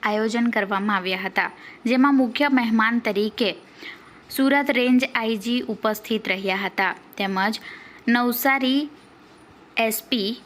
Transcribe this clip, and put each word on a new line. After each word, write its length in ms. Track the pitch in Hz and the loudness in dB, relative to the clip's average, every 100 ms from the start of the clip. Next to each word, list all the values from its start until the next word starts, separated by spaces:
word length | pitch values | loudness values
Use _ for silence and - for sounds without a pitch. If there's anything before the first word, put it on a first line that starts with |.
આયોજન 460 | 220 214 220 233 240 | -2 0 0 0 0
કરવામાં 460 | 233 196 196 208 202 | 0 0 -2 0 -2
આવ્યા 300 | 180 185 190 | -2 -4 -2
હતા, 240 | 196 175 - - - | -2 -2 -4 -20 -8
જેમાં 340 | 226 254 277 277 | -2 4 4 4
મુખ્ય 300 | 254 226 285 | 2 2 2
મહેમાન 460 | 262 233 220 220 233 | 2 2 2 2 2
તરીકે 500 | 226 196 214 214 214 160 - - - - - - - | -2 -2 -2 0 -2 -2 -12 -20 -18 -18 -20 -20 -14
સુરત 440 | - 269 285 285 | 0 2 2 2
રેન્જ 320 | 240 247 254 254 | 0 4 4 2
આઈ 260 | - 226 226 | -2 -2 -4
જી 220 | 208 247 247 | -2 -4 -2
ઉપસ્થિત 640 | 220 220 214 - 220 220 | -2 -2 -2 -2 -4 -2
રહ્યા 320 | 190 196 190 | -4 -2 -2
હતા, 260 | 196 - 190 - - | -4 -2 -2 -2 -14
તેમજ 460 | - 196 190 196 214 - - - - - | -6 -4 0 -2 -2 -10 -18 -20 -8 0
નવસારી 720 | 240 240 240 277 269 262 269 294 - - - - - - - - - | 0 2 0 0 2 2 0 -2 -10 -20 -20 -20 -20 -20 -20 -12 -2
એસ 240 | 226 220 | -2 -2
પી 260 | - 247 196 247 | -4 -2 -2 -6